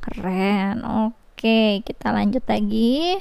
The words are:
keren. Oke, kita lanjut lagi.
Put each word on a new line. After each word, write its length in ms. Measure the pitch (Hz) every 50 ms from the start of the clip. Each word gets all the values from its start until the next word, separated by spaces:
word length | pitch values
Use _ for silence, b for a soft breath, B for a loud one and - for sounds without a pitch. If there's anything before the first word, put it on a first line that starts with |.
| -
keren. 800 | - - 170 185 185 185 185 190 196 208 202 190 196 202 233 -
Oke, 960 | - - 220 220 226 233 - _ - - - - 226 226 226 220 214 202 196
kita 320 | 226 - 240 - - 226 214
lanjut 320 | 208 208 208 202 262 -
lagi. 720 | - 220 214 208 202 208 220 226 233 254 285 330 349 370 392